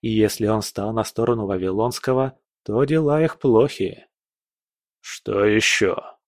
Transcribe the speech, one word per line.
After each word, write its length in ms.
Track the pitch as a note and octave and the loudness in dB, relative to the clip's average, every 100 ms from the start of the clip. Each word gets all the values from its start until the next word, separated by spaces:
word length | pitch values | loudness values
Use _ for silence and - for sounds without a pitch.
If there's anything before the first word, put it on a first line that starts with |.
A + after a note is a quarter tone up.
И 80 | A2+ | -2
если 380 | A2 G#2+ - G#2 | 2 2 2 -2
он 140 | G#2+ | -2
стал 320 | G#2 - G#2 | -4 -6 -4
на 100 | A2+ | -4
сторону 420 | G#2+ - A#2 A#2 G2+ | -4 -2 0 0 -2
Вавилонского, 920 | F#2+ F#2 F#2+ A#2+ B2 - B2+ C3 - _ _ | -4 -2 -2 -2 -4 -2 -2 -2 -6 _ _
то 200 | - G#2+ | -4 -2
дела 400 | C#3 D#3 D3+ D3+ | 0 0 2 2
их 160 | D#3+ - | 0 0
плохи. 680 | C#3 A2+ C#3 - F#2+ - _ _ _ _ _ _ _ _ _ _ | 4 4 4 0 -6 -6 _ _ _ _ _ _ _ _ _ _
«Что 440 | - - - G2 G#2 | -18 -14 -4 2 4
еще?» 680 | G#2+ - - G2 F#2 - - | 4 2 2 0 0 -8 -20